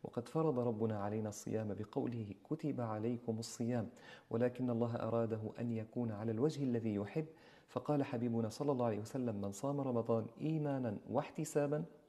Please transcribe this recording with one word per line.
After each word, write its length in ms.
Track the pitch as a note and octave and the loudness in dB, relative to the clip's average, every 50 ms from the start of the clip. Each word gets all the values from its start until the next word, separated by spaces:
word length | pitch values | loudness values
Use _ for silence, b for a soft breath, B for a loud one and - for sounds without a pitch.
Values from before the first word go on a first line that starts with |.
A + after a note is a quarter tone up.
| - | -12
وقد 240 | - - B2 A#2 | -6 -6 -6 -6
فرض 320 | - - D#3+ D#3+ D#3 C3+ B2 | -2 0 2 2 2 2 2
ربنا 400 | A#2+ B2 A2+ G#2+ A2+ A2 G#2+ G#2 | 2 2 2 2 0 0 0 0
علينا 300 | G2 G#2 G#2+ A2 A2 G#2+ | -2 -2 -2 -2 -2 -4
الصيام 460 | G#2 - - A2+ G#2+ A2 A2 G#2 G2 F#2+ | -6 -6 -6 -2 -2 -2 -2 -2 -2 -4
بقوله: 540 | G#2 - - C#3 B2 B2 A#2 A#2 A2 G2+ F#2+ - - - | -6 -2 -2 -2 -2 0 -2 -4 -6 -6 -8 -12 -6 -6
"كتب 320 | D3+ D#3 - D3 C3 B2 | -6 -2 -2 -2 -2 -2
عليكم 580 | A#2+ A2 G#2+ G#2+ G#2+ A#2+ B2 A#2 - - A2+ A2 | -2 -2 -2 0 0 0 -2 -2 -2 -2 -2 -2
الصيام"، 500 | A2+ - - - A#2+ A#2 B2 A#2+ G#2 - - B B B B B B B | -4 -6 -4 -2 0 2 2 0 0 -2 -8 B B B B B B B
ولكن 400 | A2+ A#2 B2 B2 B2 - B2+ B2 | 2 2 2 2 2 0 0 0
الله 260 | A#2+ A2+ A#2+ A#2 A#2 | 2 2 2 2 2
أراده 440 | - - A2+ A2+ A#2 A#2 A2 A2+ G#2+ A2 G#2+ - - | 0 0 2 2 2 2 2 0 -2 -4 -6 -4 -2
أن 120 | A#2+ A#2+ | -2 -2
يكون 400 | A2+ A2+ G#2+ - - B2 A#2+ A2+ | 0 -2 -4 -4 -2 -2 -2 -2
على 200 | G#2+ G2+ A2 A2+ | -2 -2 -2 0
الوجه 320 | A2 G#2+ C3 D#3+ C#3+ C#3 C#3+ | 2 4 2 2 2 2 0
الذي 320 | C3 A#2+ A#2 A2 A2+ G#2 | 2 2 2 2 2 2
يحب، 300 | G2+ G#2 - - D#3+ D#3 D#3 B B B B B B B | 2 0 0 0 -2 -2 -2 B B B B B B B
فقال 360 | - - - - - D3+ C#3+ C#3 | -6 -6 -4 0 2 2 2 2
حبيبنا 460 | - - A#2 A#2 A#2+ A#2 A2+ A2+ G#2+ | 0 0 0 0 2 2 2 0 0
صلى 220 | - - D3 C#3+ | -2 0 2 2
الله 140 | C#3 B2 A#2+ | 4 4 4
عليه 140 | A#2 G#2+ G#2 | 2 2 0
وسلم: 420 | G#2+ - - C3+ B2 A#2+ G#2+ G2+ | -2 -4 -4 -2 0 0 0 0
"من 100 | G2+ G2+ | -2 -4
صام 300 | G2 - - C#3 C#3+ C#3+ | -4 -2 -2 0 0 0
رمضان 440 | C#3 C3 A#2+ A#2 A2+ A#2 A#2 A2+ A2 - - - | 0 2 2 2 4 4 4 4 4 -2 -6 -4
إيمانا 560 | - D3+ D#3+ D#3+ D3 D3 C#3 C3+ B2+ A#2 G2+ - - - | 0 0 2 2 2 2 0 2 0 0 -2 -2 -4 0
واحتسابا 760 | G#2+ B2+ D#3 - - - D#3 - - D3+ C#3+ C#3+ D3 D3+ E3 - - - - | 0 0 0 -2 -4 -4 -6 2 2 2 4 4 2 0 -2 -6 -10 -20 -20